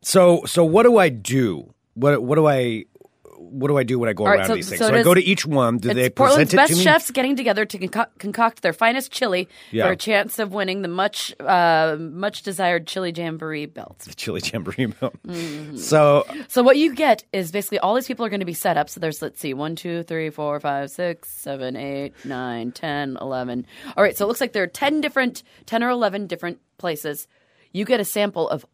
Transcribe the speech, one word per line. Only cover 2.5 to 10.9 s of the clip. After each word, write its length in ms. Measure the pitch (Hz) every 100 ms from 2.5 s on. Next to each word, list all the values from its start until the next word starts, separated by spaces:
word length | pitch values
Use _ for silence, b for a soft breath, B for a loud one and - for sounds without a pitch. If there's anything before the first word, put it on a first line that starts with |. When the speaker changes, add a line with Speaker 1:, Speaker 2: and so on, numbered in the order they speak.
| 135 123 110 - _ - _ - - 87
Speaker 1:
what 180 | 131 139
do 100 | 143
I 40 |
do 160 | 123 123
when 100 | 117
I 40 |
go 120 | 101
Speaker 2:
All 60 | 196
right, 100 | 202
Speaker 1:
around 80 | 190
Speaker 2:
so, 60 |
Speaker 1:
these 140 | 220 185
things? 100 | 202
Speaker 2:
so 100 | 220
Speaker 1:
So 60 |
Speaker 2:
it 60 | 226
Speaker 1:
I 20 |
go 100 | 170
Speaker 2:
is, 40 | 180
Speaker 1:
to 60 |
each 200 | 180 196
one. 340 | - 143 120 120
Do 100 | 113
Speaker 2:
it's 60 | 113
Speaker 1:
they 140 | 127
Speaker 2:
Portland's 420 | - 262 285 127
Speaker 1:
present 0 |
it 40 | 196
Speaker 2:
best 160 | 294
Speaker 1:
to 40 | 170
me? 60 |
Speaker 2:
chefs 260 | 190 311 -
getting 240 | 262 262
together 300 | 269 240 -
to 140 | 214 196
conco-, 280 | 180 208 233 _
concoct 440 | 202 214 226 -
their 100 | 180
finest 360 | 156 226 254 262
chili 380 | - 247 180 185 B B
Speaker 1:
Yeah. 140 | 110 180
Speaker 2:
for 60 |
a 40 | 185
chance 420 | - 208 214 -
of 140 | 214
winning 300 | 196 190 190
the 60 |
much, 460 | 185